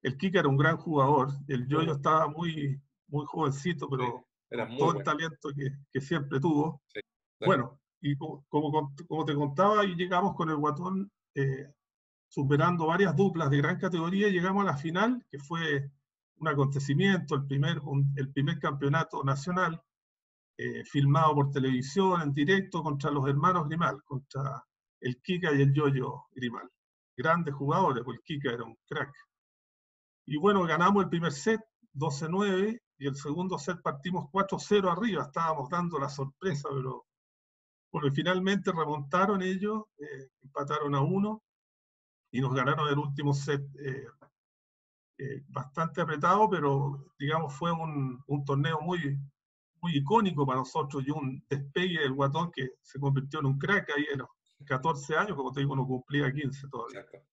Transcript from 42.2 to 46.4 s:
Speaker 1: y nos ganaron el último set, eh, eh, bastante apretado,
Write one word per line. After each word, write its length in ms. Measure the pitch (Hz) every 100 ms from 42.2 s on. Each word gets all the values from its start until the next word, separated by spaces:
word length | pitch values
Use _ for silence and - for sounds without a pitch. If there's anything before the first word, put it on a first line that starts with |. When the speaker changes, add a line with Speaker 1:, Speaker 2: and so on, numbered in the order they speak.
| _
Speaker 1:
y 80 | 117
nos 140 | 131
ganaron 340 | 131 131 151 151
el 100 | 143
último 340 | - - 143
set, 280 | 139 - 143 139 -
eh, 280 | 143 123 120 _ - _ _ _ _ _ _ _ _ _
eh, 260 | 131 - -
bastante 520 | 135 135 - 165 -
apretado, 480 | 165 151 170 196